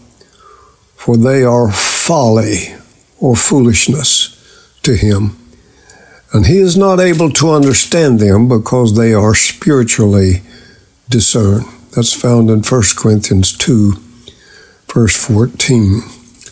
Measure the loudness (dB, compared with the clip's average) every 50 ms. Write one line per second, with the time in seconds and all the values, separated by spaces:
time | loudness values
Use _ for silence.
0 | _ _ _ -20 _ _ _ _ -20 -20 -20 -20 _ _ _ _ _ _ _ -8
1 | -2 0 2 2 2 2 2 2 2 2 2 2 0 0 -2 -4 -4 -4 -2 -2
2 | -2 -2 0 0 2 2 2 0 0 -2 -4 -6 -8 -10 -16 -20 -20 _ _ _
3 | _ _ _ -4 -2 0 0 0 0 0 2 2 2 2 2 0 -2 -2 -2 -2
4 | -4 -4 -2 -4 -4 -6 -10 -16 _ _ -20 -20 _ _ _ _ -2 -2 0 0
5 | 0 0 0 0 -2 -4 -6 -10 -18 -20 -20 -20 _ _ _ _ _ -20 -20 -20
6 | -20 -20 -20 -20 _ -4 0 0 2 4 4 4 2 2 2 2 2 2 2 2
7 | 2 2 0 0 0 -2 -2 -2 0 0 2 2 2 2 0 -2 -2 -2 0 0
8 | 2 2 2 2 2 2 2 2 2 2 0 -2 -2 -2 -2 0 0 2 2 2
9 | 2 2 2 2 2 0 0 0 -2 -4 -6 -4 -2 0 0 2 0 0 0 0
10 | 0 2 2 2 2 2 0 -2 -4 -10 -20 -20 -20 -20 -20 _ _ _ _ _
11 | _ -4 -2 -2 0 0 0 0 0 0 0 -2 -4 -8 -16 -20 -20 -8 -6 -4
12 | -4 -4 -4 -2 -2 0 2 2 2 2 2 0 0 0 0 0 0 -2 -2 -2
13 | 0 0 0 0 0 0 0 0 0 -2 -2 -4 -2 0 0 2 2 0 -2 -4
14 | -10 -20 -20 -20 -20 -20 -20 _ _ -20 -20 -20 -20 -20 _ _ _ -4 -2 0
15 | 0 0 0 -2 -2 -2 0 0 0 -2 -4 -4 -2 0 0 2 2 0 0 -2
16 | -4 -10 -18 -20 -20 -20 -20 -20 -20 -20